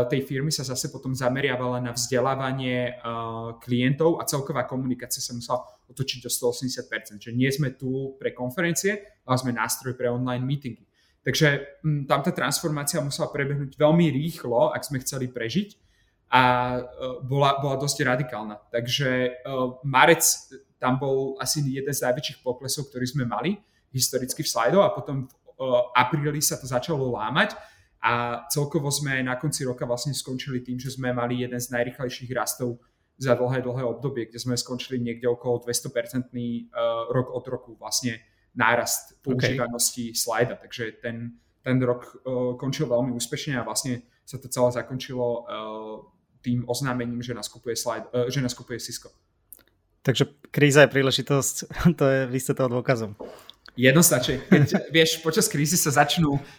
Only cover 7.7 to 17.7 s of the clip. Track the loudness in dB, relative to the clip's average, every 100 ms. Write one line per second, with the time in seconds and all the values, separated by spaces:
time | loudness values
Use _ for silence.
7.7 | -2 -4 -4 -6 -6 -6 -4 -8 -2 0
8.7 | 0 0 -2 -8 _ -2 0 0 -2 -2
9.7 | -2 -6 -4 -2 -2 -2 -2 -2 -4 -6
10.7 | -14 _ _ _ _ -2 4 4 4 -4
11.7 | -6 -2 -2 2 2 2 -2 -2 0 -2
12.7 | -2 -2 -2 -2 -4 -4 -2 -2 -2 -4
13.7 | 4 6 8 6 4 -2 -4 0 2 2
14.7 | 0 -4 -6 -4 -4 -6 -4 -2 -2 -4
15.7 | -10 _ _ _ _ _ 6 6 4 0
16.7 | -2 -6 -10 -10 -10 -4 2 2 2 0